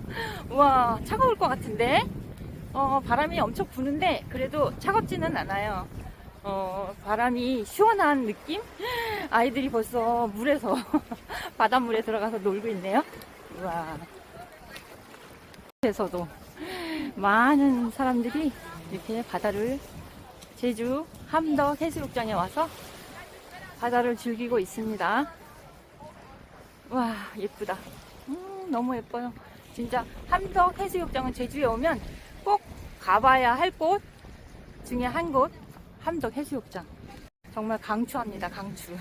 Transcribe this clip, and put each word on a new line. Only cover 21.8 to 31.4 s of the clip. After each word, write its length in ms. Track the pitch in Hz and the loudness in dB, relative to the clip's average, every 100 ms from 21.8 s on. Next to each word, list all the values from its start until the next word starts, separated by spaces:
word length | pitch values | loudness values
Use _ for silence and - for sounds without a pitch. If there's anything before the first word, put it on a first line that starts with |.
해수욕장에 520 | 320 - 269 254 220 | -2 -4 -4 -2 0
와서 340 | 196 185 294 320 - - - - - - - - 359 - - | 0 0 0 -2 -4 -16 -16 -16 -16 -16 -18 -18 -16 -16 -6
바다를 360 | 240 240 240 233 | 0 2 2 0
즐기고 440 | 240 226 240 233 | -4 -4 0 0
있습니다. 720 | 185 - 220 214 180 226 294 - - - - - - - - - - - - - - - - | 0 -4 -4 -2 2 2 0 -6 -20 -20 -20 -20 -20 -20 -20 -18 -20 -20 -20 -20 -20 -20 -6
와, 240 | 254 233 208 202 214 | -2 -2 -4 -10 -6
예쁘다. 380 | 202 - 208 196 - - - - - | -6 -6 -6 -6 -8 -18 -18 -16 -10
음, 380 | 320 381 381 370 | -10 -8 -8 -4
너무 260 | 240 247 240 | -2 0 -2
예뻐요. 380 | - 240 240 - - - - | -6 -6 -8 -10 -18 -20 -14
진짜 320 | - 240 247 226 - - | -8 -4 -2 -4 -8 0
함덕 480 | 370 392 381 359 370 | 0 2 4 4 2
해수욕장은 540 | 392 370 320 269 254 | -2 -2 -2 -2 -2
제주에 320 | 254 | -2